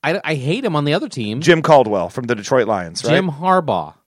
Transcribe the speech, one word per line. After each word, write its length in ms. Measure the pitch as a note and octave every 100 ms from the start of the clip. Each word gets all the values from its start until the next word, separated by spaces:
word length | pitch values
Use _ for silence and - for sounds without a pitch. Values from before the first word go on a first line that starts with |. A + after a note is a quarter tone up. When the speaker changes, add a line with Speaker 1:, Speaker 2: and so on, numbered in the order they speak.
Speaker 1:
I, 200 | D3 F3+
I 120 | - D#3
hate 280 | C3 G#3
him 120 | B3 D3+
on 80 | D3
the 80 |
other 160 | E3 C4+
team. 320 | C3+ G#2+ A2+
Speaker 2:
Jim 200 | E3+ E3
Caldwell 460 | D3+ D3 A2 G#2 F2
from 160 | - A#2+
the 80 | A2
Detroit 320 | G2 C3 A2
Lions, 360 | G#2 E2+ E2+
right? 60 | A#2
Speaker 1:
Jim 180 | B2+ F#3+
Harbaugh. 640 | C#3+ F#3 F#3 D3+ F#2+ D2+ -